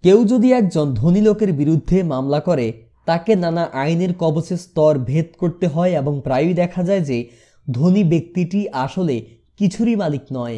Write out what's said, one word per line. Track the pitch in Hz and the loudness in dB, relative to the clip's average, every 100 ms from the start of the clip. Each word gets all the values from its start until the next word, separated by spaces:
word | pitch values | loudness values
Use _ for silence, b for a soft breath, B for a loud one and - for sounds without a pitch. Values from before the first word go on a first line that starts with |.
কেউ | 180 208 214 | 6 6 6
যদি | 247 247 | 4 4
একজন | 254 196 165 147 | 4 2 0 0
ধনী | 117 151 185 | 0 2 4
লোকের | 214 208 208 | 2 2 0
বিরুদ্ধে | 143 147 160 - 185 | 0 0 0 2 0
মামলা | 175 131 135 147 | 0 -4 -2 -2
করে, | 180 156 117 110 - _ - | 0 -2 -2 -6 -20 _ -4
তাকে | 170 196 208 | -2 0 0
নানা | 175 165 165 | 0 -2 -4
আইনের | 135 143 165 180 | -4 -2 0 -2
কবচে | 180 165 156 160 175 | -2 -2 -2 -4 -8
স্তর | - - 156 147 | -6 2 2 2
ভেদ | 123 151 165 _ | -2 -2 -4 _
করতে | 175 175 180 | -4 -2 -4
হয় | 151 180 | 0 0
এবং | 165 135 143 | 0 -2 -4
প্রায়ই | 131 131 160 | -2 0 0
দেখা | 175 175 180 | 0 -2 -2
যায় | 175 196 | -2 -2
যে | 147 120 120 b b b - | 0 -4 -6 b b b -8
ধনী | 120 170 196 | 0 2 4
ব্যক্তিটি | 175 165 160 180 180 196 202 | 4 0 -2 -4 -2 -2 -4
আসলে | 135 135 - 175 120 - b _ _ | -6 -6 -4 -2 -4 -8 b _ _
কিছুরই | 202 - 240 226 | -2 0 -2 0
মালিক | 170 143 - | -2 -4 -8
নয়। | 131 120 | -8 -8